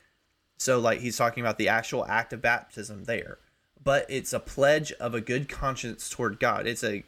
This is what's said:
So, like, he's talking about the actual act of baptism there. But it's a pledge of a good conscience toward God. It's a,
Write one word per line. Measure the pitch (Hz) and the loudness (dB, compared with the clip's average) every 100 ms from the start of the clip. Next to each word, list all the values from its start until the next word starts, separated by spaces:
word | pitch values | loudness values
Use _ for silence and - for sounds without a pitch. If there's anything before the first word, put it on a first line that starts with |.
| _ _ _ _ _ - | _ _ _ _ _ -4
So, | - 123 | 2 4
like, | 117 113 | 4 2
he's | 120 107 | -2 0
talking | 120 120 | 0 2
about | 117 104 | 0 2
the | 98 | 4
actual | 113 - 127 - | 2 2 -2 0
act | 110 117 | 0 0
of | 117 | -2
baptism | 120 117 - - 101 104 | 2 2 -2 -12 -12 -10
there. | 95 110 - - _ _ _ _ | -4 -4 -6 -14 _ _ _ _
But | 139 139 - | 2 2 0
it's | 135 - | -4 -4
a | 117 | -6
pledge | - - 139 151 123 | -6 2 4 4 2
of | - 120 | -4 -4
a | 117 | -2
good | 110 123 123 | -2 -2 -4
conscience | - 135 131 120 113 - | -4 -4 -4 -6 -8 -10
toward | - 120 101 | -2 -2 2
God. | 120 101 104 | 0 2 -2
It's | 117 | -2
a, | 117 104 | -2 -4